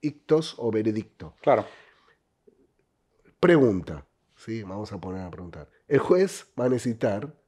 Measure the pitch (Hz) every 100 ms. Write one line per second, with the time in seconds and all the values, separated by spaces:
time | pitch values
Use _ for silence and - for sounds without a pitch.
0 | 151 139 _ 151 160 - 120 110 110 107
1 | 107 _ 156 _ - 120 101 - - _
2 | _ _ _ _ _ _ _ _ _ _
3 | _ _ _ _ 175 170 131 95 80 78
4 | - _ _ _ - 113 98 95 104 101
5 | 95 95 92 82 87 82 73 _ _ 143
6 | - 180 190 - - - 123 127 127 113
7 | 120 101 107 -